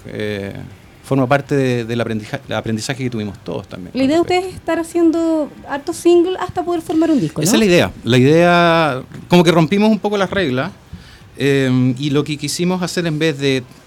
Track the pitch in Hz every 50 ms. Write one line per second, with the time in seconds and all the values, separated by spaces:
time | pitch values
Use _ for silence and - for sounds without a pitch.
0 | - 117 110 110 107 104 104 98 98 98 101 98 95 95 98 - - - - -
1 | - - 139 135 131 123 143 139 131 - 147 139 135 127 123 120 117 110 120 117
2 | 113 110 113 107 107 - - - - - 107 107 - 113 110 107 - - 139 120
3 | 131 123 120 110 104 101 92 - - - 165 127 95 - 95 92 92 - - 247
4 | 269 269 311 339 349 - 359 359 370 370 349 - - - 330 330 320 330 - 339
5 | 339 330 302 330 330 330 320 311 294 247 202 - - - 269 285 277 - 233 -
6 | - 339 349 349 330 370 370 - 359 359 - 370 320 349 349 330 320 - 339 320
7 | 330 330 320 254 165 147 - - 151 170 247 247 220 190 175 165 110 92 - -
8 | - 113 123 127 123 139 156 165 175 175 175 175 175 170 165 165 160 147 127 127
9 | - - - - - - 175 175 170 165 165 170 165 143 208 202 208 220 220 190
10 | - 208 208 202 190 175 190 196 185 139 123 127 143 190 - - - - - -
11 | - - - - - - - - 127 139 139 139 135 131 127 127 127 127 127 127
12 | 143 151 135 147 147 151 151 139 151 139 - - 175 180 185 180 180 170 - 180
13 | 170 170 151 147 160 160 151 135 143 139 135 131 127 - - - -